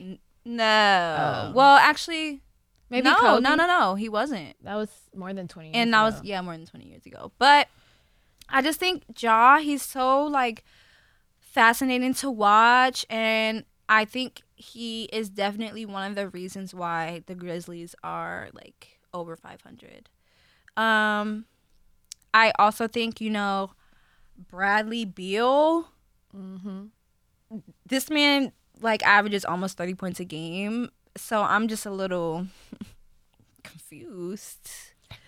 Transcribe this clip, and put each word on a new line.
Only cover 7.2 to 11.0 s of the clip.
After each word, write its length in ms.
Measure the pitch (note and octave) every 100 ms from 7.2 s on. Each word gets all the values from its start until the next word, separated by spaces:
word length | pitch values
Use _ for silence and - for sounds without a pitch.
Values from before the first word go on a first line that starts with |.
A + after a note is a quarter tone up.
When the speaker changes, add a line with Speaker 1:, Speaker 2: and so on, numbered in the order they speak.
| - -
Speaker 1:
But 300 | C4 D4 C4 _ _ _ _ _ _ _ -
I 100 | C4+
just 180 | C#4 D4+
think 260 | F#4 F#4 - -
Ja, 400 | A#3 A3 B3 D4
he's 240 | D4 C#4+
so, 400 | - C4+ B3+ C4+ D4+
like, 380 | C#4+ B3 A3 _ _ _ _